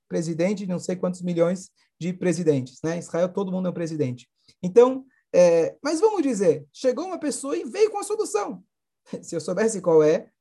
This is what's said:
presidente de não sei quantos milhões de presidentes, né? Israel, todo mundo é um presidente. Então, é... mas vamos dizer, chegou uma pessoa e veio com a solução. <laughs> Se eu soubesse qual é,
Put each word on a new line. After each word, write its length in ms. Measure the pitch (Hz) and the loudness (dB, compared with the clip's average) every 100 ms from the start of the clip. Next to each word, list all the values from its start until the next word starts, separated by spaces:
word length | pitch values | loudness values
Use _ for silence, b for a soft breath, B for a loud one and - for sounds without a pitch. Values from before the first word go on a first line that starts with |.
| _ | _
presidente 520 | 185 165 160 180 202 | -6 -4 -2 -2 -2
de 80 | 202 | -4
não 120 | 175 | -6
sei 160 | - 180 | -4 -4
quantos 260 | 180 180 | -4 -4
milhões 480 | 175 170 170 185 - _ _ _ | -4 0 0 0 -8 _ _ _
de 140 | 165 | -8
presidentes, 680 | 180 185 165 165 139 127 - | -4 -2 0 0 0 -2 -8
né? 140 | 160 175 | -6 -6
Israel, 300 | 170 165 180 | -6 -4 -2
todo 240 | 185 190 | -2 -6
mundo 160 | 185 185 | -4 -4
é 40 | |
um 20 | |
presidente. 560 | 170 165 160 131 123 - b b _ | -6 -6 -4 -4 -6 -14 b b _
Então, 400 | 180 208 247 262 b b _ | 2 6 6 4 b b _
é... 420 | 180 180 165 160 - | 4 6 6 2 -2
mas 160 | 277 320 | -4 2
vamos 240 | 427 415 | 2 2
dizer, 420 | 277 208 190 139 - | 0 2 2 2 -4
chegou 340 | - 262 240 370 | -4 -2 -2 -4
uma 140 | 339 | -6
pessoa 380 | 302 - 269 339 | -6 -6 -6 -6
e 60 | |
veio 280 | 311 359 440 | -6 0 0
com 80 | 403 | 0
a 40 | |
solução. 600 | 392 427 381 - 392 185 - _ _ _ _ | -6 -4 -2 -2 -4 -8 -16 _ _ _ _
<laughs> 160 | 160 | -14
Se 140 | - 165 | -10 -8
eu 60 | |
soubesse 400 | 151 180 220 208 | -6 -2 -2 0
qual 200 | 175 160 | 4 6
é, 280 | 151 175 - _ | 6 2 -2 _